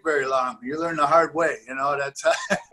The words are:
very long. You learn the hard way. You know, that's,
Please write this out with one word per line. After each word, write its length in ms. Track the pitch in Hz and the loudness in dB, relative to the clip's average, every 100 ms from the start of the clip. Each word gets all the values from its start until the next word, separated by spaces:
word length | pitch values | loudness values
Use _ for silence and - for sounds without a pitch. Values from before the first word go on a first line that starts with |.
very 200 | 160 143 | 0 0
long. 340 | 131 135 127 113 | 0 0 -2 -6
You 160 | 123 156 | -8 -4
learn 180 | 165 160 | -4 0
the 100 | 143 | 4
hard 280 | 165 156 | 4 4
way. 220 | 156 160 123 127 | 0 -2 -2 -8
You 80 | |
know, 240 | 131 139 143 | -4 -2 0
that's, 240 | 139 - 160 165 - 196 - | -4 -2 0 0 0 -4 0